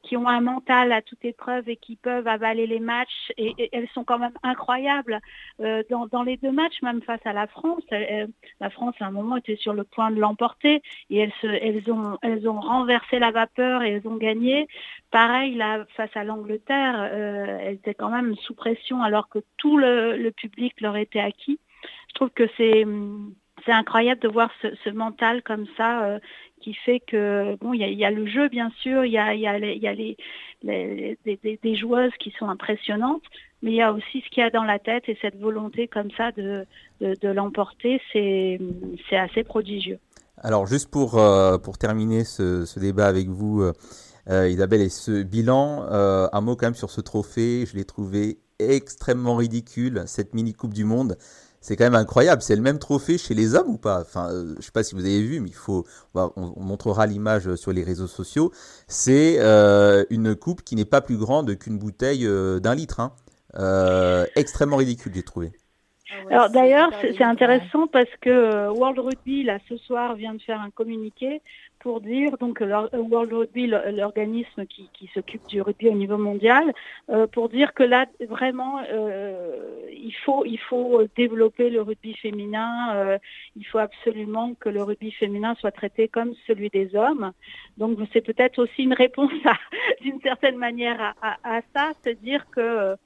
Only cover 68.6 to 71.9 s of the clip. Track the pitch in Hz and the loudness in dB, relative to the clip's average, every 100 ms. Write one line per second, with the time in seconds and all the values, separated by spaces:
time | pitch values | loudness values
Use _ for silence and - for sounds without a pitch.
68.6 | 208 220 254 262 254 262 254 277 247 202 | 0 2 0 0 -4 -6 -4 -2 -2 -4
69.6 | _ 240 - 247 240 220 220 220 - 220 | _ -14 -6 -4 -4 -6 -8 -12 -8 -8
70.6 | 202 - 226 226 214 _ 254 302 _ - | -8 -6 -6 -4 -10 _ -6 -6 _ -20
71.6 | - _ 247 | -20 _ -8